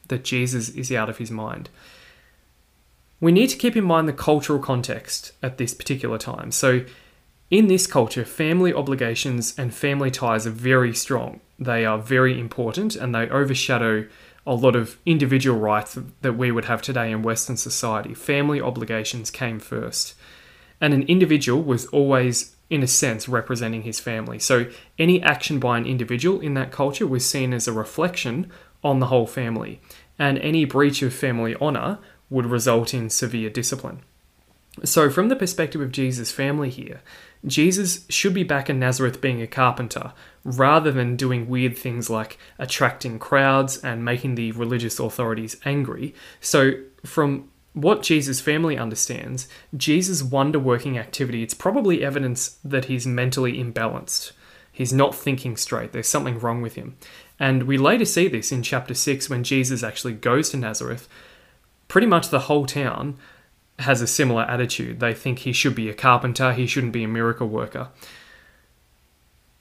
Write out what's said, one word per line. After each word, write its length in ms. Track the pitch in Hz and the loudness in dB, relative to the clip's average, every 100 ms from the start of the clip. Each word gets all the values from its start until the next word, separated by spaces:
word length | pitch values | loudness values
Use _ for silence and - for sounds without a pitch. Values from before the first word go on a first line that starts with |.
| - | -8
that 160 | 127 | -6
Jesus 460 | - 127 123 123 113 | -2 -2 -2 -2 -6
is 200 | - 127 | -8 -6
out 200 | 120 110 | -4 -4
of 80 | 110 | -6
his 120 | 113 | -8
mind. 380 | 110 110 - - - - - - _ _ _ _ _ _ _ _ _ _ _ | -8 -8 -10 -14 -20 -20 -20 -20 _ _ _ _ _ _ _ _ _ _ _
We 100 | 165 | 6
need 200 | 180 262 | 6 6
to 80 | - | 2
keep 180 | 240 226 | 0 2
in 80 | |
mind 240 | 185 165 156 | 4 4 2
the 40 | |
cultural 460 | 131 - 151 143 143 | 0 2 2 2 -2
context 760 | 135 123 123 113 - - - - | 0 -2 -2 -6 -8 -10 -10 -8
at 140 | 131 127 | -8 -4
this 160 | 120 | -6
particular 440 | - - 131 120 110 | -6 -6 -4 -4 -6
time. 320 | - - - | -6 -10 -6
So 360 | - 135 127 127 - _ _ _ _ _ | 0 4 2 0 -12 _ _ _ _ _
in 160 | 190 214 | 6 8
this 200 | 185 - | 6 4
culture, 400 | 143 113 127 113 | 2 2 0 -6
family 480 | - 156 175 185 | -2 2 4 4
obligations 840 | 135 135 131 117 113 139 123 113 - | 2 0 -2 -2 -2 -2 -2 -2 -4
and 140 | 127 | -6
family 380 | - 143 139 135 | -2 -2 0 -2
ties 360 | 127 120 110 113 | 0 0 0 -2
are 40 | |
very 440 | 110 123 131 123 | -2 4 4 4
strong. 460 | 113 - 123 120 - - - | 0 -2 -2 -2 -10 -20 -8
They 280 | 127 117 113 | -2 0 2
are 120 | 107 | 0
very 400 | 110 127 131 127 | 2 4 4 2
important 560 | 113 - 113 135 214 | -4 -4 -2 -2 -2
and 200 | - 127 | -2 -2
they 140 | 117 113 | -2 0
overshadow 760 | 135 139 127 - 123 113 107 107 - - _ - | 2 2 0 0 2 2 0 -2 -14 -20 _ -4
a 80 | |
lot 220 | 120 131 120 | 4 4 4
of 220 | 113 - - | 0 -4 0
individual 520 | 160 135 135 131 113 | 2 4 4 4 2
rights 400 | 107 104 - 127 123 - | 2 0 -2 -10 -14 -6
that 140 | 135 | -4
we 160 | 117 127 | 0 0
would 160 | 117 117 | 0 -2
have 160 | 113 | -2
today 280 | - 127 113 | -2 -2 -2
in 120 | 110 | -2
Western 340 | 113 110 - 120 | -2 -2 -2 -6
society. 560 | - - 117 107 110 | -4 -4 -2 -4 -6
Family 480 | 113 - 143 143 143 | -6 -2 0 2 0
obligations 680 | 127 120 117 113 107 120 107 | -2 -4 -4 -4 -4 -6 -8
came 280 | - 120 110 | -6 -6 -6
first. 560 | - 117 117 - - - - - - - - _ | -8 -8 -6 -6 -6 -10 -20 -20 -20 -20 -20 _
And 140 | 151 | 2
an 120 | 135 | 4
individual 580 | 139 185 165 151 127 131 | 4 4 6 4 4 2
was 240 | 156 120 - | 2 -2 2
always, 680 | 143 139 131 127 117 - _ _ | 2 4 4 2 0 -4 _ _
in 140 | 156 | 0
a 40 | 127 | 2
sense, 420 | - 139 107 127 | 2 2 -2 -2
representing 540 | 123 110 120 117 113 | -4 -2 -4 -4 -4
his 160 | 110 110 | -6 -8
family. 400 | - 110 113 117 | -6 -6 -6 -4
So 280 | - 127 120 - - - | 2 2 2 -6 -10 2
any 240 | 165 180 | 4 6
action 360 | 165 143 - 147 | 4 0 -2 -2
by 200 | 123 117 | 0 0
an 80 | 120 | -2
individual 540 | 131 113 123 165 190 | -4 -2 -2 0 0
in 120 | 151 | -2
that 160 | 135 131 | -4 -4
culture 360 | - 143 139 139 | -2 -2 0 -2
was 220 | 127 - | 0 -2
seen 260 | 143 127 | -2 -2
as 120 | 120 120 | -2 -2
a 60 | |
reflection 800 | 110 107 - 175 175 127 123 185 - - _ | -4 -4 -2 -2 -2 -4 -4 -6 -12 -20 _
on 160 | 147 131 | 0 2
the 60 | 123 | 4
whole 200 | 127 110 | 2 2
family. 540 | - 120 110 107 107 - - _ - | -2 -4 -4 -8 -12 -20 -20 _ -2
And 200 | 143 135 | 0 2
any 280 | 151 160 143 | 2 2 2
breach 340 | 135 143 139 | 4 4 4
of 140 | 131 | -2
family 420 | 127 135 120 113 117 | 0 -2 0 -2 -2
honor 360 | 151 127 120 208 - _ _ | -2 0 -2 -6 -10 _ _
would 180 | 131 120 | -2 0
result 460 | 120 120 117 113 | 0 4 2 2
in 160 | 127 110 | -2 -2
severe 400 | - 120 117 110 | -2 -2 -2 -4
discipline. 540 | 123 117 131 - 131 - _ _ _ _ _ _ - | -4 -4 -6 -8 -14 -18 _ _ _ _ _ _ -8
So 260 | - - 147 | 2 4 4
from 180 | 143 214 | 4 2
the 60 | |
perspective 460 | 262 185 - 156 156 | 2 0 -2 -2 -2
of 100 | 131 | -4
Jesus' 400 | 131 131 123 113 | -2 -2 -2 -6
family 400 | - 139 147 135 | -4 -2 -2 -4
here, 300 | 127 - - - - - _ | -6 -12 -16 -20 -20 -20 _
Jesus 600 | - 143 165 185 185 - - | -2 4 4 4 0 -4 -4
should 260 | - 202 | 0 0
be 100 | 190 | 0
back 260 | 160 143 131 | 0 0 0
in 80 | 135 | 0
Nazareth 420 | 127 127 127 123 | 0 2 0 0
being 220 | 135 120 | -2 -2
a 40 | 113 | -4
carpenter, 640 | - 123 123 117 - - - - _ | 2 2 2 -6 -8 -10 -14 -20 _
rather 480 | 135 127 135 156 156 | -6 2 6 6 4
than 240 | 131 123 123 | 2 0 0
doing 320 | 131 123 117 | 0 -2 -2
weird 280 | 127 127 120 | 0 0 -2
things 320 | 127 120 113 | -6 -6 -4
like 300 | 113 107 - - - | -4 -6 -12 -20 -12
attracting 600 | - - 123 - 123 113 | -6 0 0 0 -8 -10
crowds 600 | - 139 135 135 135 131 | 2 4 6 4 2 -4
and 260 | 131 117 | -6 -4
making 320 | 117 123 135 120 | -2 -2 -2 -2
the 160 | 113 | -4
religious 480 | 113 117 123 117 - | -4 -2 -2 -2 -4
authorities 560 | 117 - 117 110 110 - | -4 -2 -4 -4 -6 -8
angry. 500 | 139 143 131 - 131 - - - | -2 -2 -2 -6 -10 -12 -20 -10
So 340 | - 151 135 135 - _ | 0 4 4 2 -6 _
from 460 | - - 143 139 - _ _ | -6 0 0 -2 -8 _ _
what 300 | 151 156 208 | 0 2 2
Jesus' 380 | - 156 139 131 | 2 2 2 -2
family 360 | - 151 165 127 | 0 0 0 -2
understands, 720 | 117 110 - 120 - 127 - - - 143 | -4 -4 -4 -6 -8 -10 -10 -18 -14 -4
Jesus' 460 | - 151 185 170 | 2 2 2 -2
wonder-working 760 | 131 135 143 151 131 120 139 123 | 0 2 2 2 2 0 0 -6
activity, 440 | 110 - 127 120 | -6 -4 -4 -2
it's 120 | 113 | -6
probably 500 | - 185 254 202 170 | -4 0 2 2 2
evidence 540 | 139 143 131 120 - - | 0 -2 -2 -2 -6 -8
that 220 | 143 139 127 | -4 -2 -2
he's 200 | 127 123 | -4 -2
mentally 560 | 123 127 127 127 123 | 0 0 0 -2 -2
imbalanced. 720 | 120 113 110 - - - - - - - _ | -4 -2 -4 -4 -6 -6 -6 -14 -20 -20 _
He's 220 | - 127 | -6 0
not 220 | 131 139 | 4 4
thinking 420 | - 147 131 123 110 | 2 -4 -4 -4 -6
straight. 360 | - 117 113 | -4 -4 -6
There's 160 | 120 - | -4 -2
something 300 | 151 135 117 | -2 -2 -4
wrong 220 | 117 120 | -4 -4
with 140 | 117 | -6
him. 220 | - - 131 - - - - | -8 -14 -16 -20 -20 -20 -4
And 260 | 135 131 | 0 2
we 140 | 127 135 | 2 2
later 260 | 143 220 | 4 4
see 240 | 214 170 185 | 2 2 2
this 240 | 120 - | 0 -2
in 100 | 131 | -4
chapter 320 | 117 127 127 | -2 -4 -4
six 340 | 123 - 135 - | -2 -2 -2 -2
when 160 | 123 | -4
Jesus 380 | 120 135 127 123 | 0 0 0 -2
actually 320 | 113 - 127 | -4 -6 -8
goes 360 | 110 123 127 156 | -2 2 2 2
to 60 | 135 | -2
Nazareth. 520 | 113 110 123 123 - - - - _ _ _ _ - | -4 -6 -6 -8 -12 -20 -20 -20 _ _ _ _ 0
Pretty 180 | - 233 | 4 6
much 220 | 170 - | 4 4
the 120 | 131 | 0
whole 260 | - 147 131 | 2 0 0
town 500 | 143 127 - 139 135 - - _ _ _ - | -2 -4 -4 -8 -10 -18 -20 _ _ _ -4
has 200 | 131 120 | 0 2
a 80 | 117 | 2
similar 340 | - 135 117 | 2 2 2
attitude. 560 | 113 120 120 - 120 117 | 0 -2 -2 -4 -6 -2
They 160 | 117 | -2
think 240 | 110 - 123 | -2 -4 -4
he 140 | 127 | -2
should 240 | 120 143 117 | 0 2 0
be 120 | 110 | -4
a 60 | |
carpenter, 580 | 107 131 120 127 120 131 | 2 4 4 2 0 0
he 140 | 120 120 | 2 0
shouldn't 260 | 139 120 | -2 -2
be 120 | 117 | -2
a 40 | 110 | -2
miracle 380 | 113 117 117 113 | 0 0 0 -4
worker. 440 | 107 110 131 127 - - - - - _ _ _ _ _ _ _ _ _ _ _ _ | -4 -6 -8 -12 -14 -20 -20 -20 -20 _ _ _ _ _ _ _ _ _ _ _ _